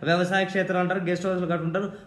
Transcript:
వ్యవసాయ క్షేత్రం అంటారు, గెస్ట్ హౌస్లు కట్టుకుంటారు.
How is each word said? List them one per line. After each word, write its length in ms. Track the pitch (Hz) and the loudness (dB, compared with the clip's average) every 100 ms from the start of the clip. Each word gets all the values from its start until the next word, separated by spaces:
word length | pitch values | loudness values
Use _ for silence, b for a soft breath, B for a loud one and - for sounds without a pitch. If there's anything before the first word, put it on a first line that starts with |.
వ్యవసాయ 420 | 147 170 180 190 | 0 2 2 2
క్షేత్రం 340 | 185 190 185 180 | 2 0 0 0
అంటారు, 260 | 180 190 | 0 0
గెస్ట్ 220 | 175 175 190 | 0 -2 0
హౌస్లు 200 | 180 175 | 0 0
కట్టుకుంటారు. 460 | 165 165 180 202 B | 0 0 -2 -4 B